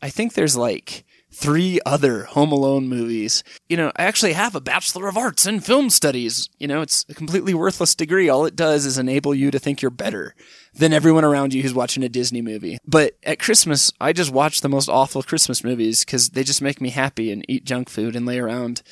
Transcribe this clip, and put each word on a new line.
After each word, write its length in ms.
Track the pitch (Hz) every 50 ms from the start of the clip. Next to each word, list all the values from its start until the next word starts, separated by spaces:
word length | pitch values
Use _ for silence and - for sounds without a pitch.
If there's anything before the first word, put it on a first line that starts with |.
I 80 | 151 135
think 240 | - - 226 226 -
there's, 220 | 208 165 147 127
like, 480 | 123 120 113 90 - - - - - _ _ _ _ _ _ -
three 460 | - - 143 151 165 185 185 180 - -
other 380 | 135 143 143 139 131 113 101 98
Home 280 | - - 143 151 151
Alone 340 | 147 139 135 135 139 139 131
movies. 560 | 127 123 120 113 117 113 110 104 113 - - - - - - _
You 120 | - 170 170
know, 120 | 156 135 -
I 60 | -
actually 320 | 175 208 214 - 220 180 156
have 200 | 180 220 240 190
a 60 | 139
Bachelor 480 | 131 131 135 185 - - - 185 196 196
of 80 | 185
Arts 300 | 220 254 220 - - -
in 140 | 196 220 190
Film 280 | - 202 247 294 277 226
Studies. 640 | - - - 143 127 123 120 113 120 - - - _ -
You 100 | 143 143
know, 140 | 139 156
it's 240 | 156 - - - - -
a 60 | 151
completely 400 | - 156 156 180 190 170 196 175
worthless 400 | 160 185 190 - - 170 - -
degree. 340 | - 160 147 185 190 180 147
All 160 | 131 139 160
it 100 | 151 -
does 300 | 165 165 156 151 147 139
is 140 | 135 127 131
enable 360 | 127 131 135 143 139 143 143
you 160 | 135 139 139
to 80 | 135 131
think 220 | - 147 143 -
you're 100 | 135 127
better 440 | 123 - - - 107 95 71 - - _ - - - - - _ _
than 180 | - 160 160
everyone 320 | 156 147 147 165 160 160 156
around 300 | 147 143 139 139 135 131
you 80 | 135
who's 100 | 135 131
watching 300 | 123 127 123 120 - 135
a 80 | 127 123
Disney 320 | 117 123 120 117 123 120
movie. 340 | 117 110 107 104 92 82 101 120 -
But 300 | 147 156 156 147 - - _
at 160 | - 151 156 -
Christmas, 520 | - 233 185 - - 160 147 135 - - - -
I 140 | - 151
just 180 | 156 180 170 139
watch 300 | 131 135 151 151 - -
the 80 | - 139
most 220 | 139 139 135 -
awful 320 | - 131 135 - - 135
Christmas 420 | - - 160 156 - - 123 - -
movies 400 | 123 127 117 110 110 113 - -
'cause 260 | - 139 120 113 -
they 140 | - 131 135
just 160 | 139 139 -
make 220 | 139 139 139 -
me 80 | 131 123
happy 420 | 120 135 135 139 - 113 113 110
and 100 | 101 101 - -
eat 160 | 131 - -
junk 240 | - 123 127 123 -
food 260 | - 110 110 117 117
and 120 | 120 120
lay 120 | 123 123 127
around. 440 | 120 110 117 123 120 120 120 - - _